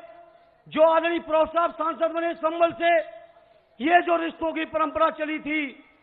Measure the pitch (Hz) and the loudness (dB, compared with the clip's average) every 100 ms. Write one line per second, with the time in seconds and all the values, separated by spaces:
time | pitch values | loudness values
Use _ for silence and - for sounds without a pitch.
0 | - - - _ _ _ - - 320 320 | -4 -20 -20 _ _ _ -6 4 6 6
1 | 339 339 - 311 311 320 339 330 311 320 | 2 -2 0 0 2 0 -2 -2 -4 -2
2 | 320 330 339 330 311 339 339 339 339 330 | -2 -2 -4 -4 -4 0 0 2 2 2
3 | 311 - - _ _ _ _ - 269 349 | 0 -10 -20 _ _ _ _ -6 2 2
4 | 349 339 330 - 330 311 311 311 311 311 | 2 0 -2 -6 -6 -4 -4 -2 -2 0
5 | 320 311 302 311 277 311 277 - _ _ | 0 0 -6 -6 -6 -4 -6 -10 _ _